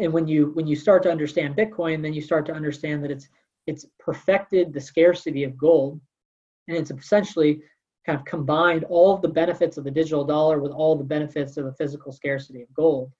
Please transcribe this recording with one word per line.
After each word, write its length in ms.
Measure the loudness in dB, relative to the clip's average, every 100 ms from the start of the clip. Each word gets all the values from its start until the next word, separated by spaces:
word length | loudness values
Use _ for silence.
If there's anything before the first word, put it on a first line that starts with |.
and 100 | 0
when 140 | 0 2
you, 240 | 2 2
when 120 | 0 -2
you 100 | 0
start 280 | 4 4
to 80 | 4
understand 440 | 0 -2 -2 -2 -2
Bitcoin, 460 | -2 -2 -4 -4
then 120 | -4
you 80 | -6
start 240 | -2 -2 -2
to 60 |
understand 500 | -6 -6 -6 -6 -6
that 80 | -6
it's, 160 | -8 -12 _ _ _ -10
it's 180 | -10 -12 _
perfected 720 | -8 -4 0 0 2 0 0
the 80 | -4
scarcity 640 | -4 4 4 4 -4 -4
of 140 | -6 0
gold, 420 | 4 4 2 -8 _ _ _ _ _ _ -8
and 100 | -6
it's 140 | -6
essentially 720 | -8 0 0 2 2 2 2 -6 _ _ _ -6
kind 120 | -6
of 80 | -6
combined 580 | -6 -2 2 2 2 0
all 280 | 4 6
of 80 | 6
the 60 | 0
benefits 500 | 0 0 0 -2 -2
of 60 |
the 80 | -6
digital 320 | -2 0 0
dollar 360 | 0 2 2 2
with 120 | -2
all 240 | 0 0 0
the 80 |
benefits 540 | -2 -4 -4 -6 -6 -6
of 80 | -8
the 80 |
physical 380 | -6 -8 -8 -16
scarcity 520 | -10 -6 -6 -8 -18
of 100 | -12
gold 380 | 0 2 2 -4 _